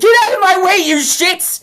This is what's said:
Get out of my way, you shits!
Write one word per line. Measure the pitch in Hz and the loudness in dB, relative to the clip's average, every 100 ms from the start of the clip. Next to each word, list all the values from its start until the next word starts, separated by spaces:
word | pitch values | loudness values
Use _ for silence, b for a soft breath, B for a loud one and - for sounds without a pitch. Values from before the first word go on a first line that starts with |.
Get | 415 466 | 4 2
out | 427 | 2
of | 508 | 0
my | 392 370 | 0 2
way, | 370 392 | 2 0
you | 311 302 | 0 -2
shits! | 269 - 349 349 - - | -2 -2 -2 -2 -6 -8